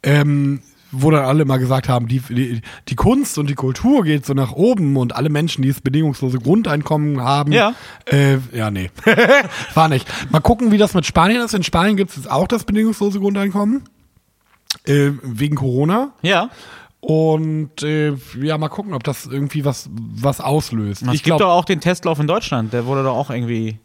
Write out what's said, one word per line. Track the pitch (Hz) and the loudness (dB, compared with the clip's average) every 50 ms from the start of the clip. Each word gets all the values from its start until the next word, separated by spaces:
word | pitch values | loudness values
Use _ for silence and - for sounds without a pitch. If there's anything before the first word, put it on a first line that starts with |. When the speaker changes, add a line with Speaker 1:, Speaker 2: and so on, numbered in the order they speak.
Speaker 1:
Ähm, | - 139 143 147 147 147 143 143 139 139 143 135 - _ _ _ _ _ | 2 4 2 4 4 2 2 2 2 0 -2 -4 -8 _ _ _ _ _
wo | 135 131 135 156 | -4 0 2 4
dann | 156 147 135 | 4 4 4
alle | 127 139 156 151 | 2 2 2 4
mal | 135 135 131 | 2 2 2
gesagt | 127 123 131 131 - - | 2 2 0 0 2 0
haben, | 127 123 120 113 | 0 0 0 0
die, | 123 131 | -2 -4
die, | 123 - 117 123 131 120 120 113 - - - - _ - | -4 -2 -2 -2 -2 -2 -4 -8 -8 -12 -20 -18 _ -8
die | - | -2
Kunst | - - 196 254 277 277 - - 156 | 2 2 4 4 2 0 -2 -2 -4
und | 147 143 | -2 -4
die | 143 | -4
Kultur | - 135 131 131 - - 240 285 277 | -2 -2 -4 -4 0 2 4 4 4
geht | 190 156 151 147 - | 4 2 0 0 0
so | - 143 | -2 -2
nach | 135 135 113 | 0 -2 -2
oben | - - 180 240 254 202 170 139 139 | 0 2 2 2 4 2 2 2 2
und | 135 123 120 - | 2 0 0 -2
alle | 120 139 151 | -2 0 0
Menschen, | 147 147 160 165 - - | 0 0 0 -2 -2 0
die | 131 135 | 0 0
das | 139 - | 0 0
bedingungslose | - 127 131 151 160 151 131 - 135 127 123 127 | -2 -2 0 2 0 0 -2 -2 -4 -2 -2 -2
Grundeinkommen | 110 127 180 226 220 196 147 151 139 - 160 147 147 147 143 131 | 2 2 2 2 2 0 -2 -2 -2 -2 -2 0 0 0 -2 -2
haben. | 123 127 139 143 143 143 | 0 0 0 2 2 2
Speaker 2:
Ja. | 165 233 208 214 247 - - - - - _ | 4 4 4 2 0 -4 -14 -20 -20 -18 _
Speaker 1:
Äh, | - - 143 139 139 139 131 131 120 | 0 2 4 4 4 2 2 -2 -6
ja, | - 120 110 107 | -6 -4 -4 -4
nee. | 104 95 90 87 _ - - 214 220 - 240 214 | -4 -4 -6 -8 _ -2 2 2 4 4 6 6
<laughs> | 269 285 240 170 - - - - - | 6 4 4 0 -8 -10 -12 -2 2
War | 160 160 160 | 2 4 4
nicht. | 147 123 - - - - - 131 | 4 0 -2 -4 -10 -10 -6 0
Mal | - 156 | 0 2
gucken, | - - 233 220 247 226 | 4 2 2 4 4 2
wie | 208 208 | 4 4
das | 214 196 - | 4 4 2
mit | 185 147 | 0 -2
Spanien | - - 170 165 190 226 247 | 2 2 4 4 4 4 0
ist. | 240 226 226 | 0 -2 -2
In | 202 | -2
Spanien | 165 - - 170 175 208 214 | -2 0 0 2 2 2 2
gibt's | 190 202 - - | 2 0 -2 -4
jetzt | 143 123 - | -14 -8 -2
auch | 135 135 190 - | 0 0 0 0
das | 240 220 - | -2 -4 -2
bedingungslose | - 202 214 220 226 214 - 208 208 196 202 | -2 0 2 2 0 0 0 -2 -2 -2 0
Grundeinkommen. | 196 202 202 202 196 202 180 202 208 208 247 277 - - _ _ _ _ _ _ _ _ _ _ _ _ _ _ _ _ - - _ | -2 0 0 0 -2 -2 0 0 0 0 0 -2 -4 -10 _ _ _ _ _ _ _ _ _ _ _ _ _ _ _ _ -10 -8 _
Äh, | - 143 143 139 143 143 127 | 0 2 2 2 2 0 -4
wegen | - 135 117 107 139 147 151 | -8 -10 -4 -4 -2 -2 -2
Corona. | 135 139 135 123 131 143 156 190 226 269 285 - _ | -2 -2 0 0 0 2 2 2 0 -2 -4 -6 _
Speaker 2:
Ja. | - 170 202 170 185 254 - - - - - - - _ _ _ | -2 0 2 2 0 -2 -8 -16 -20 -20 -20 -20 -20 _ _ _
Speaker 1:
Und, | - - 156 156 160 160 156 156 160 156 156 156 156 139 _ - | -4 0 0 2 2 2 0 0 0 -2 -4 -4 -6 -8 _ -8
äh, | 147 151 156 156 151 151 143 131 127 - - 120 | -6 -4 -2 0 0 -2 -2 -6 -10 -14 -10 -6
ja, | 135 151 156 151 | -4 -4 -2 -2
mal | 156 147 | -4 -6
gucken, | - - 202 208 | -6 -8 -8 -6
ob | 175 131 113 | -8 -6 -4
das | 151 131 - - | -6 -6 -6 -10
irgendwie | 123 127 139 143 139 - 151 139 | -8 -6 -4 -4 -4 -4 -2 -2
was, | 143 127 - - - | -2 -4 -4 -10 -12
was | 90 110 113 110 107 104 120 139 131 - | -12 -12 -10 -10 -8 -2 -2 -2 -2 0
auslöst. | - 135 143 156 - - 120 110 104 101 101 - | -2 0 0 0 -2 -2 -4 -4 -4 -4 -6 -4
Speaker 2:
Es | - 123 | -2 -2
Speaker 1:
Ich | 143 147 | -2 0
Speaker 2:
gibt | - | 0
Speaker 1:
glaub | 156 165 151 | 0 2 2
Speaker 2:
doch | 202 185 | 4 4
auch | 170 175 156 | 2 2 2
den | - 190 151 | 0 -4 -2
Testlauf | - 175 180 - - 170 160 143 | 0 -2 -2 -2 -2 -2 -2 0
in | 151 | 0
Deutschland, | 147 175 220 - - 147 120 110 107 | 0 0 -2 -2 -4 -4 -4 -4 -2
der | 113 120 117 | -4 -4 -2
wurde | 127 139 135 135 | -2 -2 0 0
doch | 135 123 | 0 -2
auch | 117 139 - | -2 -4 -4
irgendwie | 127 123 120 117 120 113 113 110 107 110 | -4 -6 -4 -4 -2 -4 -4 -6 -8 -10